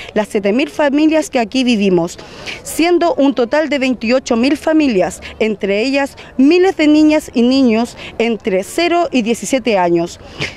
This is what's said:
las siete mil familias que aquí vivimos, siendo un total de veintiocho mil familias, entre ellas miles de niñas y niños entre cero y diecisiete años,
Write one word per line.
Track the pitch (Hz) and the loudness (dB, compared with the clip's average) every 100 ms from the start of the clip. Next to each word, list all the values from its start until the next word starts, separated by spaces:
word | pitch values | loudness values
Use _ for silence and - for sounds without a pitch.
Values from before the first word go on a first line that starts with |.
| - | -8
las | - 208 | -4 -2
siete | 220 202 | -2 0
mil | 226 294 | 0 -2
familias | - 294 285 311 311 302 | 0 0 2 2 0 -2
que | 262 | -2
aquí | 220 262 | -2 -2
vivimos, | 247 226 202 175 170 - - - - - | 0 2 2 2 -2 -8 -20 -18 -14 -14
siendo | - - 330 349 339 | -12 -2 0 2 0
un | - 277 | 0 0
total | 262 240 294 311 | 0 0 0 0
de | 277 | -2
veintiocho | 262 254 220 254 - 233 | -2 -2 0 -2 0 0
mil | 254 294 | 0 0
familias, | - 320 294 202 165 - - - | 0 2 2 2 0 -4 -14 -4
entre | 220 208 202 202 | -4 -2 -2 -2
ellas | 254 269 277 - - - | 0 0 -2 -6 -12 0
miles | 269 349 370 - | 4 4 2 2
de | 302 | 4
niñas | 302 302 302 - | 4 4 2 0
y | 254 | 0
niños | 233 269 254 220 240 - - - | 2 4 2 2 -2 -8 -14 -4
entre | 226 220 - 185 | -2 -2 -2 -2
cero | 202 - 339 339 330 | -2 -2 0 0 0
y | 262 | -2
diecisiete | 214 233 - 262 233 202 | -2 -2 -2 -2 0 0
años, | 175 170 170 - - - - | 2 0 -2 -8 -18 -12 -12